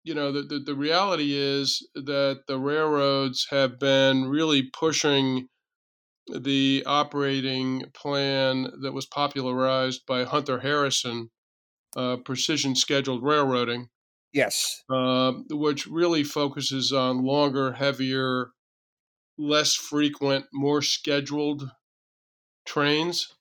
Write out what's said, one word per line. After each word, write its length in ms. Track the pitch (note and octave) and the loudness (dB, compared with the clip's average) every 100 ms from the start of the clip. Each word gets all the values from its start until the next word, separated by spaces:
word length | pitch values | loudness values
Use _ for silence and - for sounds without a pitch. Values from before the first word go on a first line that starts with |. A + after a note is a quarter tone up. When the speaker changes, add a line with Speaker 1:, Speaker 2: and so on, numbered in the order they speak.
Speaker 1:
you 100 | D#3+ | -8
know, 200 | D3+ C#3+ | -4 -2
the, 100 | C#3 | -4
the, 160 | C#3+ D3 | -4 -6
the 160 | C3+ C#3 | -4 -4
reality 640 | D3 E3 G3+ F3 D3 C#3+ | 0 2 2 0 -2 0
is 500 | C#3 C#3 C#3 - - - | 0 0 -2 -4 -6 -14
that 460 | C#3 C#3 C#3 C3+ _ | -4 0 0 -2 _
the 100 | C3+ | -4
railroads 880 | C3+ D3+ D#3 D3 C#3 C#3 C3+ B2+ - | -2 0 2 2 2 2 0 -2 -2
have 280 | C#3 C3+ B2 | 2 0 2
been 460 | C#3 C3+ C3+ C3 C3 | 4 6 6 4 2
really 440 | D3 D#3+ C#3+ C3 | 0 2 2 2
pushing 720 | - D#3+ D3+ D#3 C#3 C3+ B2+ B2+ _ _ _ _ _ _ _ - | 0 0 2 2 4 2 0 -4 _ _ _ _ _ _ _ -12
the 560 | D3 C3 C#3 C3+ C3+ C3+ | -8 -2 2 4 2 2
operating 1000 | C#3+ C#3+ C#3+ C#3+ C3+ C3 C3 C3 C3 C#3+ - | 0 0 0 0 0 -2 -2 -2 -4 -6 -10
plan 800 | D3 C#3+ C#3 C3+ C3+ C3 B2+ - | -4 0 0 2 2 2 -2 -6
that 100 | C3+ | -8
was 140 | C3+ B2+ | -8 -8
popularized 960 | - C#3+ C#3 B2+ B2+ C3 C3 C3 B2+ - | -2 -2 -2 -4 0 2 2 0 -4 -4
by 200 | B2+ B2 | -2 0
Hunter 340 | D#3 C#3 B2 | -2 0 -4
Harrison, 720 | B2+ D3 C#3+ C3 B2+ A#2 A#2 _ _ _ _ _ _ - | 0 0 2 0 -2 -6 -8 _ _ _ _ _ _ -6
uh, 200 | B2+ B2+ C3 | -4 -4 -4
Precision 500 | C3 - D3+ C#3 B2+ | -4 -2 0 0 0
Scheduled 480 | - C#3 C3+ B2+ | 2 0 0 -2
Railroading. 640 | C3 D3+ C#3 B2+ A#2+ A#2+ B2 _ _ _ _ C#3 | 2 2 2 2 0 -4 -8 _ _ _ _ 0
Speaker 2:
Yes. 480 | A2+ - - - _ | 2 2 -4 -6 _
Speaker 1:
Uh, 420 | C3 B2+ B2+ B2+ B2+ - | 0 2 2 2 0 -6
which 380 | D3+ D3+ D3 - | -2 0 0 -4
really 360 | D#3 F3 E3 | 0 2 2
focuses 680 | C#3+ - C#3+ C#3+ C3 C3+ A#2+ | 0 0 -2 -2 -4 -2 0
on 320 | C3+ B2+ B2+ B2+ | 0 2 0 0
longer, 480 | C#3+ C#3+ C3+ C3+ | 2 2 0 -2
heavier, 800 | A#2+ C#3 C3 C3 C3 C3 B2+ B2 _ _ _ _ _ _ _ _ - | 0 -2 0 -2 -2 0 -2 -4 _ _ _ _ _ _ _ _ -8
less 360 | D3 D3 D3 - | 0 2 2 0
frequent, 720 | - D3 D3 C#3+ C#3 C#3 C3 | -2 0 0 0 0 0 -2
more 300 | C#3 C#3 D3 | -2 0 2
scheduled 880 | C#3+ - - C#3+ C#3+ D3 D3 D3 C#3 - _ _ _ _ _ _ _ _ - | 0 -2 0 -2 -2 -2 -2 -4 -8 -14 _ _ _ _ _ _ _ _ -8
trains. 640 | - D3 D3+ E3 E3+ - - | 0 2 2 0 -4 -6 -12